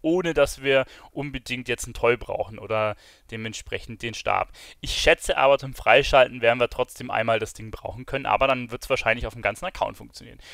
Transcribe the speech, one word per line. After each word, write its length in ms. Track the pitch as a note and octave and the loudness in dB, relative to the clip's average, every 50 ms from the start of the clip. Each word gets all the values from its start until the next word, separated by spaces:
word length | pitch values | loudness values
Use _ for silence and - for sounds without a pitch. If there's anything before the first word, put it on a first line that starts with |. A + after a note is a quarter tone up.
ohne 320 | - D#3+ E3+ F#3 F3 E3+ D3+ | 0 0 2 2 0 0 2
dass 300 | D3 C#3+ C3+ - C3+ C3+ | 2 2 2 0 -2 0
wir 220 | C#3 C3+ C3+ C3 - - - - - | 2 4 4 2 0 -6 -18 -20 -12
unbedingt 560 | - - C#3 C#3+ C3 C3 - - B2+ B2 B2 | -10 -8 -8 -8 -8 -10 -8 -8 -8 -6 -4
jetzt 180 | - A#2+ - - | -4 -4 -4 -6
ein 80 | A#2+ A2+ | -8 -4
Toy 240 | - - A#2 A#2+ | 0 2 2 2
brauchen 400 | A#2 - - G2 G#2 G#2 G#2 A2 | 2 -2 -6 -6 -6 -6 -8 -10
oder 380 | G#2 - G2+ A2 A2 G#2+ G#2+ G2+ - - - - _ _ - | -12 -6 -2 -2 0 0 -2 -4 -6 -14 -20 -20 _ _ -14
dementsprechend 720 | A#2+ A2+ A2 A2+ G#2 - - - - - - - A2+ - | -12 -10 -8 -10 -10 -12 -10 -8 -8 -8 -8 -12 -12 -10
den 140 | - A#2 G#2+ | -8 -8 -8
Stab. 360 | - - - G2 F#2+ F#2 - - - - - - _ | -4 -2 0 0 0 -2 -4 -8 -16 -20 -20 -16 _
Ich 120 | - - - | -8 -6 -4
schätze 440 | - - D3+ E3+ - - - - | 2 4 4 4 4 0 -2 0
aber, 220 | - C3+ C3+ C#3 C3+ | 4 4 4 4 2
zum 160 | - C3+ B2+ | 0 -6 -12
Freischalten 640 | - - - A2+ C3+ C#3 - D3 C3+ B2+ - A#2+ B2+ | -2 4 6 6 6 6 6 6 6 6 6 2 2
werden 180 | A2+ A#2 A#2+ B2 | 2 2 2 2
wir 120 | A#2+ - | 0 0
trotzdem 400 | - - B2+ - - - B2+ B2 | 0 -4 -4 -4 -6 -10 -8 -4
einmal 260 | G2+ A2 A2+ A#2 A2+ | -4 -2 0 0 0
das 160 | A2 G#2+ - - | 0 -2 -6 -8
Ding 160 | - A2 A2 | -12 -14 -14
brauchen 380 | G#2 - - - - A#2 C3 | -14 -12 -12 -12 -12 -12 -10
können, 180 | - C#3 C3+ C3+ | -8 -8 -4 0
aber 220 | - G#2 G#2 C3 | 0 2 2 2
dann 240 | C3+ C3 B2+ B2 A2+ | 2 0 -2 -4 -8
wird's 180 | A#2 - - - | -10 -12 -4 -2
wahrscheinlich 380 | C3+ - - A#2 A2+ A#2+ A2+ | -2 0 2 0 0 0 -2
auf 60 | A2+ - | -8 -6
dem 100 | A#2 - | -4 -4
ganzen 220 | G2+ G#2 - - | -4 -4 -4 -8
Account 300 | F#3+ - - - - A2 | -10 -4 -4 -4 -4 -4
funktionieren. 440 | - - - - - - - - - - - | -10 -18 -18 -18 -20 -20 -20 -20 -20 -20 -20